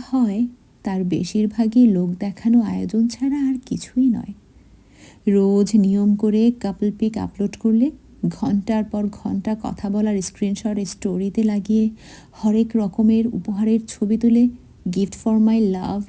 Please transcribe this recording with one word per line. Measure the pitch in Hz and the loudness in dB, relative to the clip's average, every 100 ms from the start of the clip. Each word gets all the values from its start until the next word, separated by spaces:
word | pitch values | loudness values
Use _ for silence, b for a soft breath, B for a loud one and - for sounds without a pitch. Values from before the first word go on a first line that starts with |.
| - | 0
হয়, | 262 220 208 240 - _ _ | 0 0 0 -4 -6 _ _
তার | 208 190 | -4 -2
বেশিরভাগই | 180 170 175 214 214 208 220 247 233 | -2 -2 -2 0 -2 0 2 6 6
লোক | 180 180 180 | 4 -2 -4
দেখানো | 202 - 233 240 | -8 -4 2 2
আয়োজন | 196 185 185 220 233 | 2 -4 -4 0 -2
ছাড়া | - 269 285 269 | -2 -4 0 -2
আর | 254 - | -2 -6
কিছুই | 170 - 254 262 | -8 -4 0 0
নয়। | 196 - - _ b b b b b b b 208 | 0 -6 -16 _ b b b b b b b 0
রোজ | 196 196 202 202 214 | 2 4 2 4 2
নিয়ম | 196 202 208 202 | 2 2 2 2
করে | 214 214 233 | 2 2 2
কাপল | 240 202 - 208 208 | 0 -8 -2 -4 -2
পিক | 220 220 | -4 -2
আপলোড | 180 - 196 - | -8 -4 -6 -2
করলে | 226 226 285 - - - 175 | 0 2 2 -2 -20 -6 -6
ঘন্টার | - - 202 208 220 | -4 -2 -2 0 -2
পর | 208 208 208 | -2 -4 -4
ঘন্টা | - 202 196 220 220 | -6 -6 -4 -4 -6
কথা | - - 202 | -6 -8 -4
বলার | 208 214 202 | -2 0 -2
স্ক্রিনশট | 175 - 196 202 214 208 | -4 -4 -4 -2 -4 -4
স্টোরিতে | 196 - 196 180 196 226 | -6 -6 -4 -2 -2 0
লাগিয়ে | 220 208 202 220 220 B B B B | 0 0 0 0 0 B B B B
হরেক | - 214 220 226 | -4 0 0 0
রকমের | 226 202 - 220 220 226 | 0 -2 2 4 4 0
উপহারের | 180 214 196 220 226 220 | -4 -6 -2 0 0 -2
ছবি | - 208 226 | -4 -2 2
তুলে | 240 233 247 - - - 185 | 4 4 2 0 -20 -10 -6
"gift | 180 196 | -2 -4
for | - 226 220 | -2 0 2
my | 220 226 | 4 4
love" | 202 185 175 202 | 2 0 -4 -6